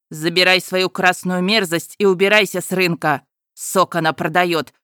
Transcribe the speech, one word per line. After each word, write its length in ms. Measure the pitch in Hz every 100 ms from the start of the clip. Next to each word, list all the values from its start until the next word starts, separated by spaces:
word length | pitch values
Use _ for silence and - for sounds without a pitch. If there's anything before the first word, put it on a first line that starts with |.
| _
"Забирай 520 | 151 160 175 180 185
свою 280 | - 185 185
красную 520 | - 185 180 180 180
мерзость 540 | 185 220 185 165 - -
и 80 | 202
убирайся 560 | 180 196 214 196 180
с 100 | -
рынка! 540 | 185 180 160 160 143 - _ _ -
Сок 400 | - 190 175 175
она 180 | 160
продает, 600 | - 170 175 175 165 - _